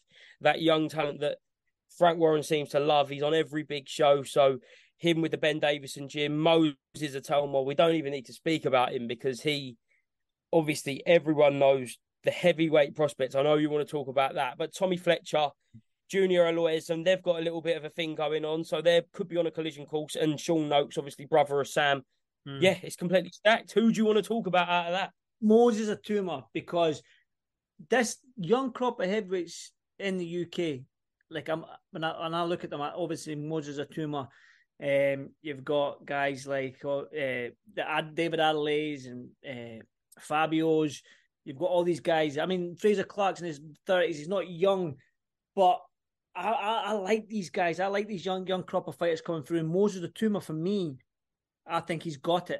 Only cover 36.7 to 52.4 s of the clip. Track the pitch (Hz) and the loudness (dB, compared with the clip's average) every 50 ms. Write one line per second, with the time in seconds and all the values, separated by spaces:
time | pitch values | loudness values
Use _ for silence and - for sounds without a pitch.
36.7 | 127 - - 143 143 139 143 - 147 151 139 131 127 123 120 117 - _ _ - | -8 -8 -6 -4 -4 -4 -6 -8 -8 -6 -4 -4 -4 -4 -6 -8 -10 _ _ -12
37.7 | - - 143 135 156 156 160 156 151 165 165 165 160 160 156 156 156 151 147 151 | -10 -8 -6 -4 -4 -4 -4 -4 -4 -2 -2 0 0 2 2 2 2 2 0 0
38.7 | 147 151 151 151 147 139 127 127 123 123 127 - - _ - 139 127 120 117 117 | 0 -2 -2 -4 -6 -8 -12 -12 -14 -14 -14 -16 -20 _ -14 -14 -12 -12 -12 -14
39.7 | 113 113 - _ _ _ _ _ _ - - - 151 156 160 156 160 160 160 160 | -16 -18 -20 _ _ _ _ _ _ -18 -8 -2 0 0 0 2 0 0 2 2
40.7 | 160 156 156 147 123 - - _ _ _ _ _ _ _ - 160 139 131 170 175 | 2 2 2 0 -4 -8 -16 _ _ _ _ _ _ _ -16 -16 -8 -4 -2 0
41.7 | 180 175 175 180 170 135 - 170 165 156 156 156 135 147 160 175 185 180 175 175 | 2 2 2 2 0 0 0 0 2 2 2 0 -2 -2 -2 -2 -2 -2 -4 -6
42.7 | 175 - - 214 208 190 185 - - 202 202 190 170 - 170 175 151 143 151 160 | -4 0 2 2 2 2 -2 -4 -4 -2 -2 -2 -2 -4 -6 -10 -10 -10 -14 -18
43.7 | 147 - _ - 185 180 170 160 165 147 147 165 202 196 160 180 175 160 180 196 | -20 -8 _ 0 2 2 2 0 -2 -6 -6 -4 -4 -4 -4 -6 -4 0 2 2
44.7 | 196 190 180 156 131 - _ _ _ _ _ _ _ _ _ _ - 196 190 180 | 2 2 0 -4 -6 -10 _ _ _ _ _ _ _ _ _ _ 0 4 4 4
45.7 | 180 - - _ _ _ _ _ _ _ _ _ - 180 175 208 226 - 196 208 | 4 2 -2 _ _ _ _ _ _ _ _ _ -10 -6 -4 -2 -2 -2 -2 -2
46.7 | 226 220 190 202 220 214 185 185 220 220 196 - 226 214 180 143 - 202 180 170 | -2 -2 -2 -2 -2 -2 0 0 0 -2 -2 -4 -6 -8 -6 -4 -2 0 0 0
47.7 | 165 175 185 196 202 208 208 208 220 170 151 190 185 190 190 175 185 185 180 - | 0 0 -2 0 0 -2 -2 -4 -6 -6 -4 -4 -4 -4 -2 -4 -4 -4 -4 -4
48.7 | - 180 170 165 143 - 170 170 160 160 - - 170 160 131 - 170 165 160 160 | -4 -4 -4 -6 -4 -2 0 0 0 0 -2 -4 -6 -6 -4 -4 -2 -2 -2 0
49.7 | 170 190 208 202 185 190 170 147 - - 220 220 208 180 - - 160 156 165 190 | 2 2 2 2 0 -2 -8 -10 -4 -2 0 0 0 -2 -4 -6 -6 -4 -4 -2
50.7 | 208 202 180 156 135 127 _ _ _ _ _ _ _ _ _ _ _ _ _ 165 | -2 -2 -2 -4 -8 -10 _ _ _ _ _ _ _ _ _ _ _ _ _ -6
51.7 | 165 170 165 - 175 160 - 165 151 131 - 170 170 180 | -4 -4 -4 -4 -6 -6 -6 -8 -10 -6 -2 0 0 0